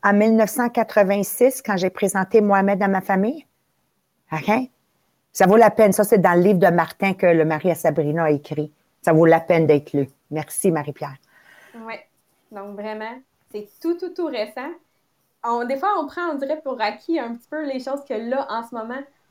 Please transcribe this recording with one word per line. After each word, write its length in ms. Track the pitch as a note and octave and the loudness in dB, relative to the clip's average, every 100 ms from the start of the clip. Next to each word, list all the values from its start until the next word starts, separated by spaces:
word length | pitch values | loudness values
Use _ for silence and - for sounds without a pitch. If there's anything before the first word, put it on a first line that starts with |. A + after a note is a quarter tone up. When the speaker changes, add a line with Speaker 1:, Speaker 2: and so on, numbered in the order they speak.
Speaker 1:
en 120 | G3+ | 2
mille 220 | G3+ G#3+ A3 | 2 4 4
neuf 140 | G#3+ | 2
cent 200 | - A#3+ | 0 -2
quatre-vingt-six, 920 | A#3+ A3 - F#3+ G3+ G3 - B3 C4+ | -2 0 2 2 0 -4 2 2 2
quand 160 | - F#3+ | -4 -2
j'ai 120 | F#3 | -2
présenté 500 | - G3 F#3+ F#3 A3+ | -2 -2 -2 2 2
Mohamed 400 | G#3 G3 G3 G3 | 4 2 2 0
à 60 | G3+ | 0
ma 140 | F#3+ | -2
famille ? 440 | F#3 F#3+ G#3 D#4 _ _ _ _ _ _ _ _ _ | 0 0 0 -4 _ _ _ _ _ _ _ _ _
OK ? 180 | D#3+ C#3 A3+ B3+ _ _ _ _ _ _ | -8 -2 -2 -2 _ _ _ _ _ _
Ça 120 | - F#3 | 2 4
vaut 120 | A3 | 8
la 120 | A3 | 6
peine. 220 | A3+ G#3+ | 6 2
Ça, 120 | F#3 | 4
c'est 140 | G3+ A3 | 2 4
dans 160 | F3+ | 4
le 80 | F3 | 4
livre 180 | F3+ F#3+ | 4 4
de 80 | F3+ | 4
Martin 460 | E3+ D#3+ - F#3+ | 2 -2 -2 -4
que 140 | F#3+ F3+ | 2 2
le 180 | E3 D#3+ | 4 2
mari 240 | D#3 F#3 | 0 -2
à 60 | D#3+ | 0
Sabrina 480 | E3 D3+ D3 D#3+ | 0 0 -2 0
a 80 | D#3+ | 0
écrit. 400 | C#3+ - D3+ C#3+ _ _ _ | 0 -4 -8 -8 _ _ _
Ça 120 | - | 2
vaut 120 | D#3 E3 | 4 6
la 140 | D#3+ | 4
peine 280 | E3 E3+ D#3 | 2 2 4
d'être 260 | D3 D3 | 2 2
lu. 160 | C#3+ C3+ _ _ | -4 -4 _ _
Merci, 400 | D3+ D3 - G3 | -10 -8 -2 -2
Marie-Pierre. 460 | D#3+ C#3+ C#3 D3 C#3 _ _ _ _ _ A#3 A3+ | -2 -6 -10 -12 -14 _ _ _ _ _ -20 -16
Speaker 2:
Ouais. 220 | - _ _ _ _ _ | -16 _ _ _ _ _
Donc, 240 | G#3 G3+ G3+ | -18 -16 -12
vraiment, 380 | G#3+ G#3+ A3 C4 _ _ _ | -12 -10 -12 -14 _ _ _
c'est 160 | G#3 G#3 _ | -16 -16 _
tout, 140 | E4 E4+ | -6 -6
tout, 140 | F4+ | -8
tout 160 | F4 E4 | -8 -6
récent. 440 | B3 A3 - C#4 E4+ _ _ _ _ _ _ | -6 -8 -8 -12 -14 _ _ _ _ _ _
On, 220 | A#3 A#3 A#3+ | -4 -4 -4
des 100 | C4+ | -4
fois, 140 | F#4+ G4 | -2 -2
on 80 | C#4+ | -4
prend, 220 | - F4 | -6 -6
on 40 | C#4 | -6
dirait, 260 | C4+ D#4 | -6 -6
pour 200 | C#4 A#3+ | -8 -6
acquis 380 | G#3+ A3 - E4 | -6 -6 -6 -6
un 160 | A#3 A#3 | -6 -12
petit 120 | _ | _
peu 140 | D4+ D4 | -10 -6
les 140 | C4+ | -8
choses 240 | C4 C#4 C#4 | -8 -10 -8
que 80 | |
là, 340 | A3 A#3 C4 - | -8 -4 -6 -4
en 140 | A3+ | -8
ce 100 | A3+ | -8
moment, 280 | A#3+ A3+ B3+ C#4 _ _ | -12 -10 -12 -14 _ _